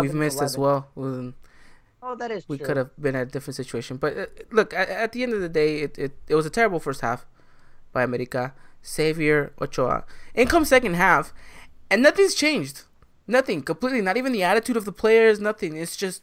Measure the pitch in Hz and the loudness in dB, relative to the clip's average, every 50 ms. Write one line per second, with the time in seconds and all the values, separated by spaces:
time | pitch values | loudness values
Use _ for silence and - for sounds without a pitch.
0 | 139 139 151 151 151 151 135 - - - - 139 139 139 143 135 135 - _ 139 | 4 2 0 -2 -2 -2 0 -2 -2 -2 0 0 2 2 2 2 -2 -8 _ -10
1 | 131 135 127 127 127 123 - - - - - - - - - - _ _ _ _ | -8 -8 -6 -8 -10 -12 -14 -16 -20 -20 -20 -20 -20 -20 -20 -20 _ _ _ _
2 | 247 254 247 233 240 233 220 180 - - 147 135 - - 143 135 127 - - - | -12 -12 -10 -8 -8 -8 -8 -8 -8 -8 -8 -6 -4 -2 -2 -2 -4 -4 -8 -4
3 | 143 135 131 131 123 127 - 135 - 139 131 - 123 - - 117 117 - 127 131 | -4 -2 -2 -2 -4 -6 -6 -8 -8 -8 -10 -10 -8 -8 -8 -8 -8 -8 -6 -4
4 | 156 147 - - 190 - - - - - 226 220 202 - 156 185 190 - 190 202 | -2 -2 -2 -4 -8 -10 -12 -18 -16 0 2 2 2 2 -2 -4 -4 -2 -2 -4
5 | 226 220 226 240 254 254 220 202 180 165 165 156 151 156 151 151 147 143 - - | -4 -4 -4 -4 -4 -4 -2 -4 -4 -2 0 2 2 2 0 -2 -6 -6 -6 -6
6 | 139 139 - - - - 151 156 156 151 - 233 233 208 180 156 - 143 131 - | -8 -8 -8 -12 -4 0 0 0 0 0 0 0 0 2 0 -2 -4 -6 -6 -4
7 | 127 117 123 - - - - _ - - - - - - - - - - - 127 | -4 -4 -4 -4 -8 -16 -20 _ -20 -20 -20 -20 -20 -20 -20 -20 -20 -6 -2 -2
8 | 123 123 123 120 123 - - 127 123 131 - - - - - - - - - - | 0 0 -2 -4 -6 -4 -4 -4 -4 -6 -8 -14 -20 -20 -20 -20 -14 -8 -2 0
9 | 151 160 156 170 151 151 151 147 143 - - - - - - 139 127 123 - 57 | 0 0 0 2 2 4 4 2 2 -2 -6 -6 -6 -4 -2 0 0 0 0 -2
10 | - - - - - - - 220 254 247 330 339 302 - 269 254 247 190 170 175 | -4 -8 -14 -14 -14 -4 2 2 4 4 4 4 6 6 6 6 6 4 2 4
11 | 190 185 165 143 151 - - - - - - - - - - - - - 196 220 | 4 6 6 4 2 -2 -10 -16 -18 -18 -20 -20 -20 -20 -20 -20 -2 0 2 6
12 | 269 294 - 392 392 349 - - 294 311 302 202 139 135 139 - - _ _ _ | 6 6 8 8 4 4 4 2 2 2 2 0 -2 -6 -10 -16 -20 _ _ _
13 | - _ _ _ _ 196 233 262 269 - 196 147 - - 160 - 247 254 269 233 | -20 _ _ _ _ 0 2 2 2 2 -2 -4 -2 -4 -4 -2 -2 -2 0 0
14 | 190 185 190 247 254 269 247 196 180 175 202 226 220 254 233 226 196 208 175 - | 0 0 0 0 -2 -2 0 0 2 2 2 2 2 0 -2 -2 -4 -6 -6 0
15 | - 214 226 226 226 226 214 202 208 214 214 - 202 160 156 156 165 - - - | 4 4 6 6 6 6 4 4 0 -4 -4 -4 -6 -8 -6 -8 -10 -10 -8 -6
16 | 202 185 180 - | -6 -8 -8 -10